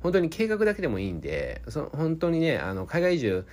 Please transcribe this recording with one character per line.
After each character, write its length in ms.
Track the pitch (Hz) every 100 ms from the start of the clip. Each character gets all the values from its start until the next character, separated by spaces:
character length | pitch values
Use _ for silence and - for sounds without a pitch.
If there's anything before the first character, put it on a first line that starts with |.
本 100 | 175
当 80 | 185
に 100 | 170
計 180 | - 220
画 80 | 214
だ 100 | 208
け 60 | 202
で 80 | 170
も 100 | 98
い 60 |
い 80 | 98
ん 80 | 120
で、 420 | 160 78 139 - -
そ-、 220 | 143 -
本 220 | 143 160 160
当 140 | 170
に 100 | 170
ね、 180 | 160 113
あ 140 | 80
の、 140 | 95 92
海 160 | 165
外 140 | 175 175
移 20 |
住、 280 | 113 92 95